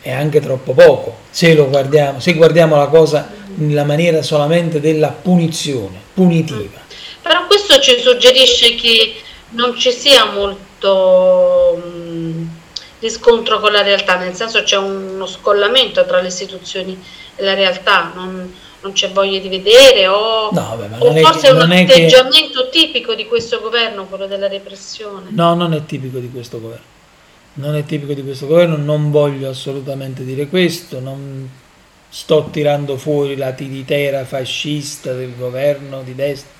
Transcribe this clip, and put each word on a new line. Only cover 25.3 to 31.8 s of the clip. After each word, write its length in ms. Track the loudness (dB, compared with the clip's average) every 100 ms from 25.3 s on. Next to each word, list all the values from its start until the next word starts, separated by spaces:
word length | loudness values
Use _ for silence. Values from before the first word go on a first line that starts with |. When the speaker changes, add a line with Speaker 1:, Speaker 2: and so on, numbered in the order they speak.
Speaker 1:
No, 240 | 0 0
non 200 | 2 -2
è 100 | -4
tipico 340 | -6 -10 -10 -10
di 120 | -10
questo 300 | -14 -14 -14
governo. 340 | -14 -18 _ _ _ _ _ _ _
Non 200 | -12 -6
è 100 | -6
tipico 280 | -6 -8 -6
di 100 | -8
questo 240 | -8 -10 0
governo, 300 | 2 2 0
non 340 | -2 -2 0
voglio 380 | 2 0 -2 -8
assolutamente 760 | -10 -10 -10 -10 -10 -10 -12
dire 220 | -10 -8 -4
questo, 540 | 0 0 -2 -12 -12
non 480 | -12 -12 -14 -14 -14 -18 _ _